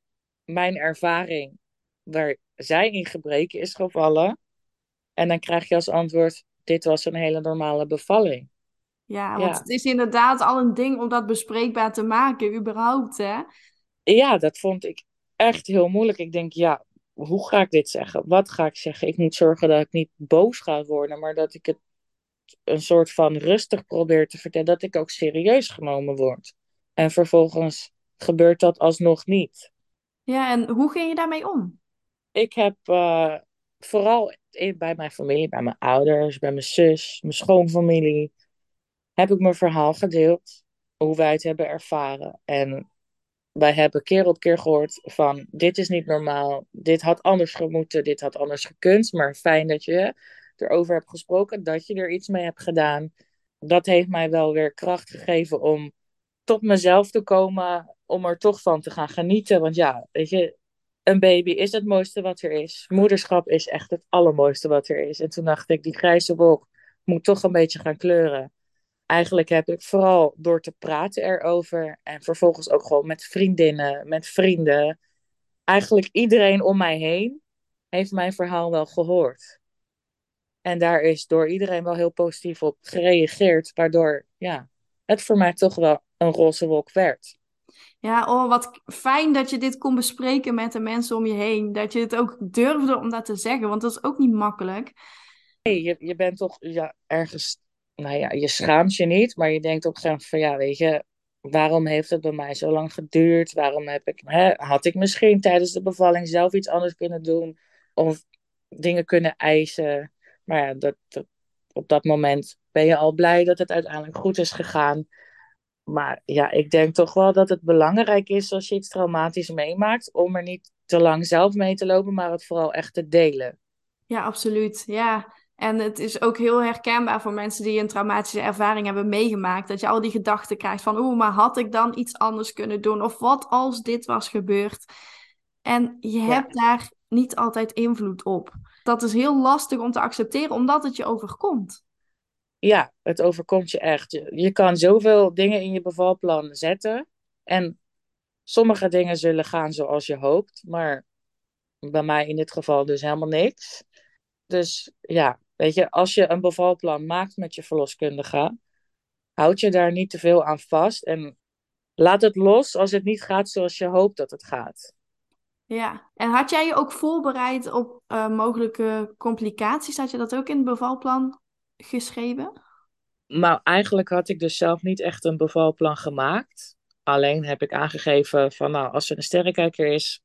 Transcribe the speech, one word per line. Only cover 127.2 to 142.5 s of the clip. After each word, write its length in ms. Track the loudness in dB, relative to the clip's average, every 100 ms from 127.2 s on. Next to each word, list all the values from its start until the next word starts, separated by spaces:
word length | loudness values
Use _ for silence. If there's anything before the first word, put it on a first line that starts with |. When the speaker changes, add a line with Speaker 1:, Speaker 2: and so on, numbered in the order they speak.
Speaker 2:
voor 100 | -4
mensen 320 | -6 -8 -6
die 160 | -4 -2
een 60 | -2
traumatische 540 | -4 -2 -4 -4 -6
ervaring 460 | -6 -2 -2 -2 -4
hebben 220 | -4 -2
meegemaakt, 600 | 0 0 -2 -4 -4 -6
dat 120 | -6
je 80 | -2
al 120 | 0
die 100 | -2
gedachten 460 | -4 -2 -4 -4 -8
krijgt 260 | -6 -4
van, 160 | -4 -2
"Oeh, 180 | -2 0
maar 140 | 2
had 240 | 4 2 2
ik 160 | -2
dan 260 | 0 0 -2
iets 200 | -8 -6
anders 340 | -8 -6 -10
kunnen 280 | -10 -6 -2
doen? 220 | -2 -2
Of 160 | -4 -2
wat 280 | 0 0 0
als 320 | -2 -2 -4
dit 220 | -6 -6
was 240 | -4 -4 -4
gebeurd?" 560 | -6 -2 -2 -2 -8 -20 -20 -20 -20 _ _ _ _
En 340 | -4 -2 -2 -4
je 180 | -6 -4
Speaker 1:
Ja. 180 | 0 0
Speaker 2:
hebt 120 | -2
daar 360 | 0 0 0 -4 _ _
niet 280 | 0 0 -2
altijd 360 | -2 -2 -4
invloed 520 | -2 -2 -2 -6 -6
op. 280 | -4 -4 -6 -20 -20 _
Dat 200 | -2 -2
is 100 | 0
heel 280 | 0 2 2
lastig 380 | 4 2 0 -4
om 120 | -4
te 100 | -2
accepteren, 500 | -4 -2 -4 -4 -4
omdat 320 | -2 0 0
het 120 | -2 -6
je 80 |
overkomt. 800 | -6 -6 -8 -6 -4 -4 -6 -16 _ _ _ _ _ _ _